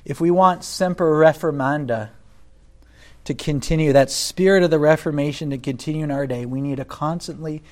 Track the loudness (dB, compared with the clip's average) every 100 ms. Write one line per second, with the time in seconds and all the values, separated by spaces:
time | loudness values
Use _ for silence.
0 | -12 -2 2 4 4 2 -6 -4 -4 0
1 | 0 4 4 4 -4 -2 -2 -2 -4 -6
2 | -6 -16 -20 _ -20 _ _ _ _ _
3 | -20 -20 -8 -6 -2 -4 -2 0 4 4
4 | 4 0 -6 0 4 6 4 4 4 4
5 | 0 -2 -4 -4 -6 -6 -6 -8 -6 -6
6 | -4 -4 -4 -6 -6 -6 -4 -6 -8 -6
7 | -4 -4 -8 -12 -10 -10 -14